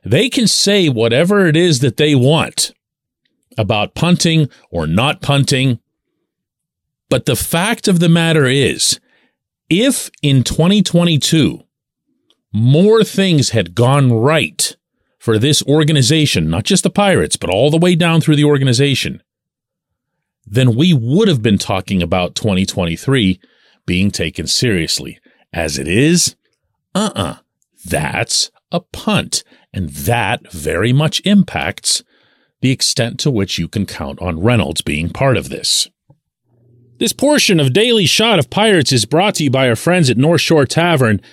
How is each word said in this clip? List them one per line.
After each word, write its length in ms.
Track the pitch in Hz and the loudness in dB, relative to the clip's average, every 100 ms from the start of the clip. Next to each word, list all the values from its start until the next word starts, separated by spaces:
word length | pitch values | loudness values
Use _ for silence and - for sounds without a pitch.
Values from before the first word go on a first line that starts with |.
they 240 | 98 127 247 | -2 0 0
can 180 | - 220 | 0 0
say 440 | - 202 202 165 | 0 0 2 0
whatever 580 | 117 113 120 175 208 180 | 0 0 2 2 2 2
it 80 | 151 | 2
is 240 | 180 131 | 2 2
that 160 | 131 - | 0 0
they 200 | 151 139 | 2 4
want 580 | 127 160 67 - - - _ _ _ _ _ _ _ - | 4 2 0 -6 -8 -10 _ _ _ _ _ _ _ -6
about 380 | 98 107 - - | -2 -2 -2 -2
punting 540 | 165 175 170 160 143 - _ | 0 2 2 2 0 -6 _
or 160 | 87 78 | -6 -2
not 360 | 87 139 - | 0 0 -2
punting, 580 | - 139 135 131 131 117 _ _ _ _ _ _ _ _ _ _ _ _ _ | -2 0 0 0 0 -4 _ _ _ _ _ _ _ _ _ _ _ _ _
but 160 | 180 - | -2 -2
the 120 | 123 | -4
fact 500 | - 165 202 233 - | -2 -2 -2 -2 0
of 120 | 175 | 2
the 100 | 170 | 4
matter 360 | 170 165 160 127 | 4 4 2 2
is, 540 | 139 110 - - - _ _ _ _ _ _ _ | 2 0 0 -4 -4 _ _ _ _ _ _ _
if 420 | 175 262 247 - - | 0 2 -2 -8 -6
in 220 | 147 135 | 0 2
twenty 380 | 113 - 170 208 | 0 0 2 2
twenty-two 800 | - 170 175 151 - 165 104 - - _ _ _ _ _ _ _ _ | 2 2 2 0 0 2 2 -2 -14 _ _ _ _ _ _ _ _
more 540 | 107 120 147 202 220 208 | 0 2 4 4 4 2
things 460 | - 190 151 - | 0 0 2 0
had 220 | 113 87 | -2 -2
gone 380 | 90 120 143 131 | 0 2 2 2
right 640 | 147 127 160 - - - - _ _ _ _ | 2 2 0 -2 -6 -8 -8 _ _ _ _
for 220 | - 107 | -2 0
this 240 | 135 147 | 2 0
organization, 840 | - 151 151 151 113 160 147 - 80 | 0 0 2 2 2 2 0 0 -2
not 160 | 82 - | -2 0
just 180 | 190 | -2
the 60 | 190 | 0
Pirates, 480 | - 202 139 76 - | 0 2 2 0 -4
but 120 | 85 | -2
all 220 | 95 143 | 0 2
the 60 | 160 | 2
way 180 | 180 170 | 2 2
down 240 | 170 165 | 2 2
through 160 | 160 151 | 2 2
the 80 | |
organization, 800 | 147 143 135 120 143 131 - - _ _ _ _ _ _ _ _ _ _ _ _ - | 2 2 0 2 0 0 -6 -10 _ _ _ _ _ _ _ _ _ _ _ _ -6
then 300 | 107 127 113 | 0 2 4
we 180 | 180 | 2
would 360 | 143 113 160 220 | 2 2 2 2
have 120 | 135 | 2
been 160 | 113 98 | 2 0
talking 460 | - 98 - 95 | 0 -6 -2 -2
about 320 | 85 92 87 - | 0 -2 -2 -4
twenty 300 | 107 92 95 | -2 0 -2
twenty-three 760 | - 85 82 - 131 95 92 _ _ _ _ - | -2 -4 -4 -2 0 0 -2 _ _ _ _ -4
being 220 | 90 98 | -2 -2
taken 380 | - 85 - 78 | -2 -6 -6 -6
seriously. 720 | - 123 92 78 - 65 - _ _ _ | -2 0 -2 -2 -6 -8 -16 _ _ _
As 240 | 85 80 73 | -6 -6 -4
it 100 | 71 | -2
is, 480 | 101 151 175 - - _ _ _ _ _ 180 | 0 2 2 -2 -6 _ _ _ _ _ -6
uh-uh, 400 | 214 - 82 - _ _ _ _ 95 | -4 -4 -8 -10 _ _ _ _ -8
that's 640 | 78 73 98 117 - - _ _ | -4 -4 -4 -4 -4 -6 _ _
a 80 | 175 | -10
punt. 640 | - - - 202 - - - _ _ | -8 -10 -4 -4 -4 -8 -10 _ _
And 180 | 101 80 | -10 -10
that 640 | 71 71 120 101 120 - | -8 -4 -2 -2 -6 -8
very 400 | 82 76 82 117 | -10 -6 -2 0
much 300 | 131 151 - | 0 0 -2
impacts 800 | 190 208 - - 73 - - - - _ _ _ _ _ | 0 2 2 -4 -6 -6 -6 -6 -8 _ _ _ _ _
the 100 | 127 | -2
extent 480 | 131 - - 117 123 | -2 -4 -2 -4 -2
to 100 | 151 | -2
which 300 | 117 98 - | -2 -2 -4
you 80 | 82 | -6
can 180 | 104 92 | -6 -6
count 340 | - 71 71 | -8 -12 -8
on 220 | 87 80 | -8 -2
Reynolds 400 | 104 120 73 78 | 0 0 -2 -6
being 280 | - 76 85 | -6 -4 -6
part 280 | - 135 104 | -2 -2 0
of 120 | 67 | -4
this. 380 | - - - - _ _ _ _ _ _ _ _ _ _ _ | -8 -4 -4 -4 _ _ _ _ _ _ _ _ _ _ _
This 160 | 226 | -6
portion 460 | - 277 294 - 170 | -2 0 0 2 2
of 140 | 139 | 2
Daily 340 | 143 240 226 156 | 2 2 2 2
Shot 320 | - 220 190 | 0 2 0
of 100 | 127 | 0
Pirates 420 | - 220 180 131 | 0 2 2 2
is 140 | 131 - | -2 0
brought 300 | 151 208 - | 0 0 -2
to 80 | |
you 80 | 147 | -2
by 180 | 131 131 | 0 0
our 60 | 110 | 0
friends 340 | 165 180 135 | 0 2 2
at 80 | 113 | 2
North 240 | 147 170 | 2 2
Shore 240 | - 160 131 | 2 2 2
Tavern, 560 | - 175 156 117 101 - | 0 0 2 2 0 -4